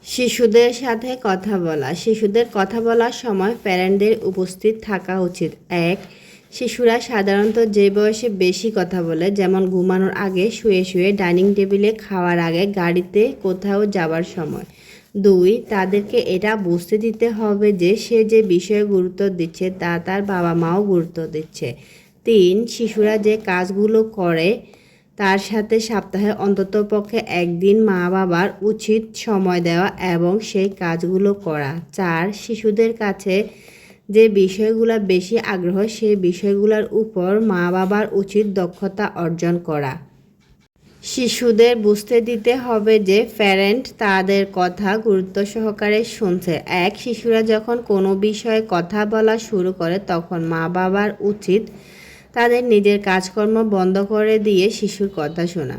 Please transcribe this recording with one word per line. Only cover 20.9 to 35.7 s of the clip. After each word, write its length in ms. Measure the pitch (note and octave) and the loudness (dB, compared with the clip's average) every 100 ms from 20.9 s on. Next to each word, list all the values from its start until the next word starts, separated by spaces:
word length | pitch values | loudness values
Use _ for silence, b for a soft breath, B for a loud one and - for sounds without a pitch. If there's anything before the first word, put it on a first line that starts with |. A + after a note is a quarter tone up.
| F3+ E3 - D#3+ | 0 0 -6 -8
দিচ্ছে। 500 | D#3 D#3 - C#3+ - B B B B | -8 -10 -10 -10 -10 B B B B
তিন, 420 | - A3 F3+ F#3+ A#3 | 2 6 6 4 -2
শিশুরা 520 | - A3+ G#3+ G#3+ G#3+ | -4 -4 0 2 2
যে 180 | G#3 G#3+ | 0 0
কাজগুলো 680 | G#3+ F3+ F#3 G3 G#3+ A3 | -2 -4 -2 0 2 2
করে 560 | A3 A3 F3 E3 E3+ A#3 b b b b b _ | 0 -2 -2 2 0 0 b b b b b _
তার 220 | G3 F#3+ | 0 0
সাথে 420 | G3 A3 G#3+ A3+ | 0 -4 0 0
সপ্তাহে 520 | A3 G#3 - F#3+ G3+ | 0 -4 -4 -2 -2
অন্ততপক্ষে 840 | G#3+ G3+ G3 F#3+ G#3+ G#3 G#3+ G#3 A3+ | 0 0 0 0 0 0 -2 -2 -4
একদিন 680 | A3 F3 F3 E3+ F#3+ G#3+ | -2 -2 -2 0 4 4
মা 260 | A3 F#3 F3 | 4 2 0
বাবার 380 | F#3 F#3 E3+ G3 - | 0 2 2 0 -2
উচিত 560 | G#3 A3 - G#3+ A3 - | -4 -4 0 -2 -2 -10
সময় 440 | - G3+ F#3 F3+ | -2 0 2 0
দেওয়া 520 | E3+ E3+ G3 - F3+ | 0 0 0 -2 -4
এবং 280 | E3+ F3 G3+ | 0 2 0
সেই 280 | A3 G3+ G3 | -2 -2 -2
কাজগুলো 680 | G3 F3 E3 F3 F#3+ G3+ | -2 -4 -2 -2 0 0
করা। 460 | G3+ G3 D3+ C#3 E3 E3 | 0 -4 -4 -4 -6 -10
চার, 400 | - F#3 E3 F3+ | -6 -2 0 -2
শিশুদের 600 | G#3 - A3+ A3 G#3 A3+ | -6 -8 -2 -2 2 0
কাছে 560 | A3+ G#3+ G3 - F#3+ G#3+ B B B B B _ | 0 -4 -4 0 0 -2 B B B B B _
যে 180 | G#3 A3+ | 6 6
বিষয়গুলো 680 | G3+ F#3+ F#3+ G#3+ A3+ A3+ A3+ | 6 2 2 0 2 2 0
বেশি 400 | G3 F#3 F#3 A3+ | 2 0 2 -4
আগ্রহ 480 | - G3 F3 | -2 -4 -2